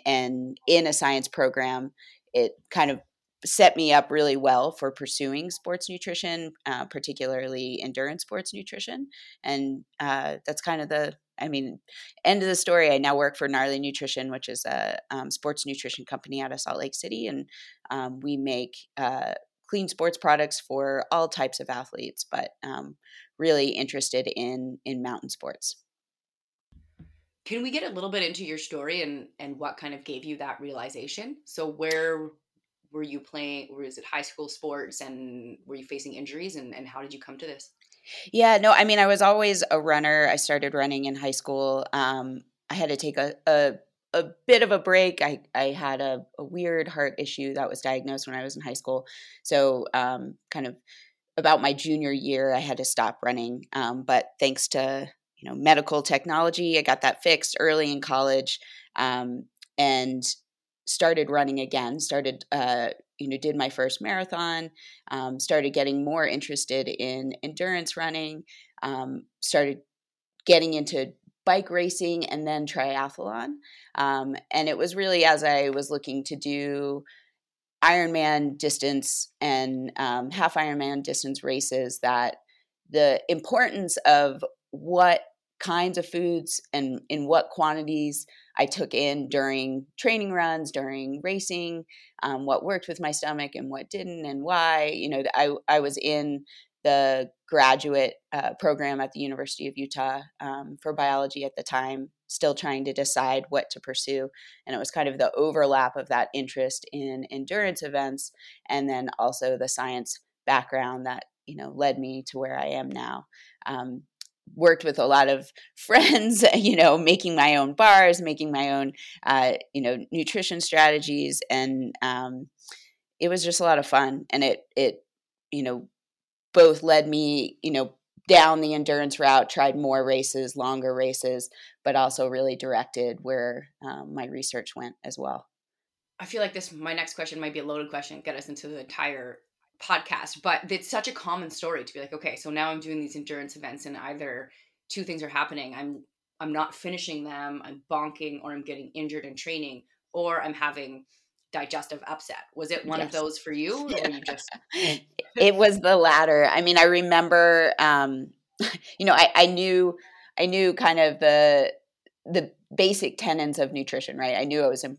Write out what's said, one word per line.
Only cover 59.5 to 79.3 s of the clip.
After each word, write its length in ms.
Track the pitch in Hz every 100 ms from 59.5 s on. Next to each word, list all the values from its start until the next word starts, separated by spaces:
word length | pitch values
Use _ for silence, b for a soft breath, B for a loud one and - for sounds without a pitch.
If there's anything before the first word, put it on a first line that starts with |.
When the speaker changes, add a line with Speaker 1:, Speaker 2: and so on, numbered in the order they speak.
| _ - -
Speaker 1:
and 460 | 143 131 127 131 123 - _ _ _ _ -
started 380 | - 165 160 143
running 300 | 143 139 135
again, 400 | 131 139 123 151
started, 460 | - 143 135 131 -
uh, 380 | 143 123 123 117 - _ _
you 120 | 143
know, 80 | 135
did 180 | 151 147
my 140 | 135
first 320 | 135 131 -
marathon, 720 | 202 190 185 170 170 165 160 B B B -
um, 300 | 135 131 131
started 320 | - 156 139
getting 320 | 139 139 139
more 240 | 143 160 151
interested 600 | 143 - 143 - 131 131
in 460 | - 127 131 135 131
endurance 520 | 147 156 185 180 165 -
running, 480 | 160 160 156 156 - b b -
um, 400 | 135 131 131 131 - _
started 400 | - 151 143 139 _ _ _ _ _ _ -
getting 280 | 170 165
into 400 | 156 147 151 135 - _ _ -
bike 240 | 185 190
racing 560 | 175 175 175 170 170 -
and 200 | 151 156
then 200 | 151 147
triathlon. 880 | 151 135 135 135 - 208 156 277 294 B B B -
Um, 400 | 139 135 135 - -
and 180 | 156 156
it 80 | 95
was 180 | 175 185
really 300 | 190 175 160
as 180 | 151
I 260 | 151 143 139
was 200 | 139 139
looking 340 | 147 143 135 139
to 100 | 147
do 680 | 147 143 143 143 143 143 143 b b b _ _ _ _
Ironman 720 | 165 175 165 165 151 151 147 143
distance 760 | 151 147 139 139 135 - -